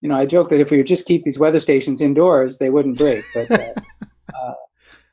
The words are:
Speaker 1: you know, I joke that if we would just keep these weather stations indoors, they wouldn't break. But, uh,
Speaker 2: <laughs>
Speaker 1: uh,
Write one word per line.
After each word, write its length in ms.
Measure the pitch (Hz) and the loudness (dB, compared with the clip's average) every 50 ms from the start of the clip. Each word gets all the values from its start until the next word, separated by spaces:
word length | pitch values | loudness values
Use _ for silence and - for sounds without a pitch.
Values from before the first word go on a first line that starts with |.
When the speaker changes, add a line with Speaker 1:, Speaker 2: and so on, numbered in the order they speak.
Speaker 1:
you 80 | - 147 | -6 -2
know, 60 | 143 | -2
I 100 | 135 139 | 0 0
joke 240 | 139 165 180 170 - | 2 2 0 2 2
that 100 | 156 143 | 2 2
if 100 | 147 147 | 2 2
we 60 | 151 143 | 2 2
would 80 | 131 | 2
just 200 | 143 180 175 - | 2 0 -2 0
keep 180 | - 175 170 - | 0 -2 0 0
these 140 | 147 135 139 | -4 -2 0
weather 200 | 156 156 160 156 | 0 2 2 2
stations 420 | - - 143 - 196 147 131 - | 2 2 0 0 0 -2 -4 -2
indoors, 580 | 151 143 139 151 175 185 160 139 131 127 131 - | -2 0 2 2 4 4 4 2 2 0 -2 -4
they 120 | 139 131 | -2 0
wouldn't 260 | 135 147 139 139 123 | 0 0 0 0 0
break. 280 | 127 151 143 120 107 - - - | 0 0 0 0 -2 -4 -8 -8
But, 160 | 117 117 - | -8 -2 0
uh, 220 | 233 196 - 117 - 226 - - - _ | 0 0 0 -4 -12 -14 -16 -16 -20 _
Speaker 2:
<laughs> 340 | 214 - _ _ _ - - | -20 -20 _ _ _ -18 -14
Speaker 1:
uh, 200 | 131 127 123 131 131 - - _ _ _ _ - _ _ _ | -12 -12 -12 -12 -14 -18 -20 _ _ _ _ -20 _ _ _